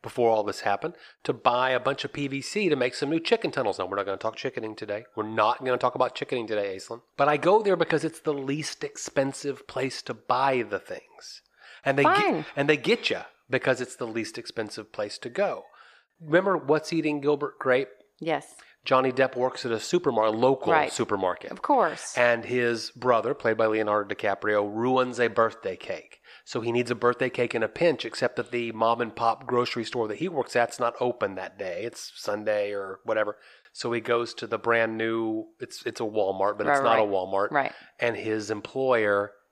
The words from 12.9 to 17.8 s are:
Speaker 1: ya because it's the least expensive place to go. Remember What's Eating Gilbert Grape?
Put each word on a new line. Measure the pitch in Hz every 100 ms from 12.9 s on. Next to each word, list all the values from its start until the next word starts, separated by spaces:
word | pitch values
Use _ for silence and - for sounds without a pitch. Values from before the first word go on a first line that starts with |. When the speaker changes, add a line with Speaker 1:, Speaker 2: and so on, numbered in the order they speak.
| 233 -
Speaker 1:
ya | 92 - _ _
because | 131 139 123
it's | 123 -
the | 117
least | 113 107 -
expensive | - - 107 - 104
place | - 107 -
to | 120
go. | 123 196 113 - - - - _ _
Remember | 160 165 196 175
What's | 135 156 151
Eating | 165 151 147
Gilbert | 143 143 139 -
Grape? | - 131